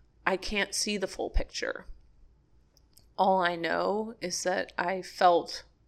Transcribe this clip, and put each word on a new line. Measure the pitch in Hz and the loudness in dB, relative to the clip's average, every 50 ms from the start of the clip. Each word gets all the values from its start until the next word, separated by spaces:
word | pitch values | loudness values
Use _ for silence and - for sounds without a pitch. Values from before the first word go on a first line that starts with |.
| _ _ _ _ _ | _ _ _ _ _
I | 180 190 | -2 -2
can't | 185 - - 214 202 - - - | -2 -2 -4 -2 -2 -2 -2 -4
see | - - 220 208 | -4 -4 -4 -4
the | 190 190 | -4 -4
full | - - - - - | -6 -6 -6 -6 -2
picture. | - - - - - - - - - - - - - - - _ _ _ - - _ _ _ _ _ - _ _ _ _ _ _ _ - - _ _ | 0 -2 -2 -2 -6 -6 -6 -6 -6 -8 -12 -14 -18 -18 -20 _ _ _ -20 -20 _ _ _ _ _ -20 _ _ _ _ _ _ _ -20 -20 _ _
All | - 190 202 190 190 | 2 4 4 4 4
I | 175 175 175 | 4 2 0
know | 165 165 160 170 170 175 190 202 214 220 220 240 - | 0 -2 0 0 0 0 0 0 -2 -4 -6 -8 -8
is | - 180 175 - - | -8 -6 -6 -2 -2
that | 185 185 202 - - - | 0 0 0 -2 -4 -4
I | - 175 175 190 185 | -4 -2 -2 -2 -4
felt | 175 - - - 196 180 175 160 - - - - - - _ _ _ | -6 -10 0 6 6 8 8 6 4 0 -8 -12 -14 -18 _ _ _